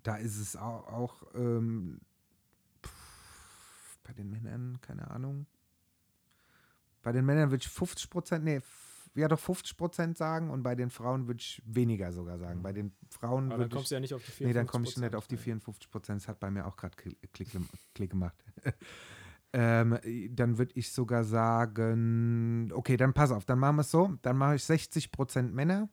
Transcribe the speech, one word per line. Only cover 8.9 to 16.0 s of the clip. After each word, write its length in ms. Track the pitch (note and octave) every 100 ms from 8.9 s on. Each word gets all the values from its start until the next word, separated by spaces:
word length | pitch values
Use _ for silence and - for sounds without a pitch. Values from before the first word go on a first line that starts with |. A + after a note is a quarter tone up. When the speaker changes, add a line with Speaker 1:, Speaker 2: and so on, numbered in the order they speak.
| - -
Speaker 1:
ja 140 | C3+ D3+
doch 120 | D#3
fünfzig 380 | - F3+ - -
Prozent 400 | E3+ - E3 E3+
sagen 320 | D#3+ D#3+ E3
und 140 | C3
bei 100 | B2
den 160 | B2 B2
Frauen 380 | - A#2 C3 A#2+
würde 140 | A#2+
ich 200 | - -
weniger 460 | A2 A2+ A#2 G#2+ F2+
sogar 280 | F2 F2 F2
sagen. 200 | F2 F2
Speaker 2:
Mhm. 40 |
Speaker 1:
Bei 100 | F#2+
den 200 | G2 G#2 _ -
Frauen 340 | - A#2+ C3
Speaker 2:
Aber 60 | C3
dann 80 | B2
Speaker 1:
würde 160 | A#2
Speaker 2:
kommst 100 | B2
Speaker 1:
ich 40 | C3
Speaker 2:
du 60 |
ja 40 | C3+
nicht 140 | C3
auf 80 | C3
die 200 | - -
Speaker 1:
Nee, 80 | C3
dann 120 | A#2+
komm 180 | B2 A#2+
ich 80 | A#2+
Speaker 2:
vierundfünfzig 0 |
Prozent. 160 | B2+ A#2+
Speaker 1:
nicht 60 | G#2+
auf 100 | -
die 80 |
Speaker 2:
Ja. 60 | A#2
Speaker 1:
vierundfünfzig 500 | A#2 A2 A2+ G2+ -
Prozent. 300 | G#2+